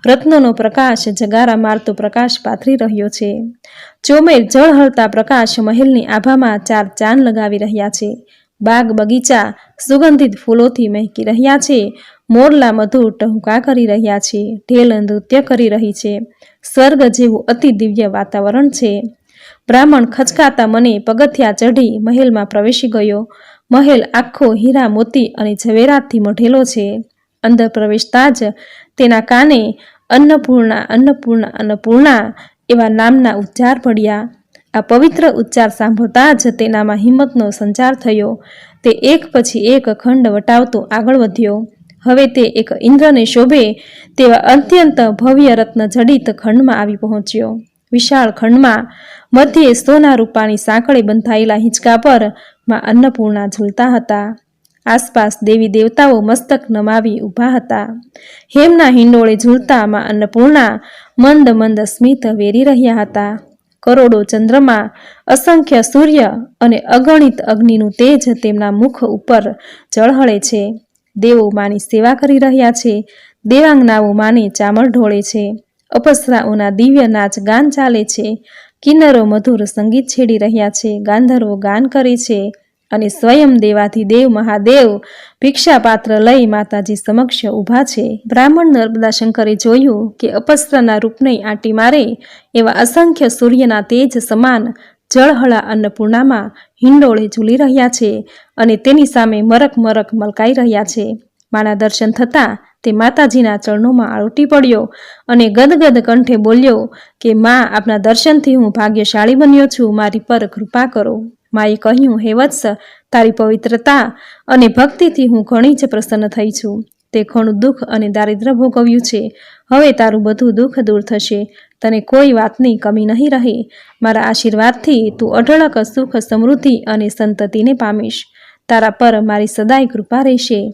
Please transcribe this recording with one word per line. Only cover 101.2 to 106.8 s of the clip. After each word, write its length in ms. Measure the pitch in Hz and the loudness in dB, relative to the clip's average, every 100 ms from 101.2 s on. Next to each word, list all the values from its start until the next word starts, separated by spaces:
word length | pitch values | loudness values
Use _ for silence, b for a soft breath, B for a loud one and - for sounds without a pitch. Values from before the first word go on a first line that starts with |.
| _ _ _ | _ _ _
માના 220 | 214 214 | -4 -2
દર્શન 360 | 208 214 - 220 | -2 -2 -2 -4
થતાં 480 | 220 240 294 233 104 b b | -2 -2 0 -2 -4 b b
તે 80 | 247 | -4
માતાજીના 640 | 214 233 233 285 240 233 208 | 0 0 2 0 2 0 -2
ચરણોમાં 580 | 214 208 233 247 220 | -4 -2 0 0 -2
આળોટી 300 | 220 214 233 | -4 -6 -2
પડ્યો 480 | 294 294 262 220 226 B B B - | 0 2 2 0 -2 B B B 0
અને 200 | 240 220 | 2 2
ગદગદ 500 | 208 277 320 311 240 | 4 2 4 4 2
કંઠે 380 | 233 233 247 226 | 2 0 2 0
બોલ્યો 560 | 214 233 262 220 | 2 2 2 0